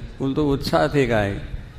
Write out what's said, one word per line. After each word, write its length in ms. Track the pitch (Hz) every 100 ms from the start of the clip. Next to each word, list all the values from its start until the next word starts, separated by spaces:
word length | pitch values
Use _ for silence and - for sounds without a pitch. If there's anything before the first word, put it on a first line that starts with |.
| - -
ઉલટું 240 | 135 139 151
ઉત્સાહથી 600 | 135 - 165 151 139 123
ગાય 340 | 113 98 95 - - -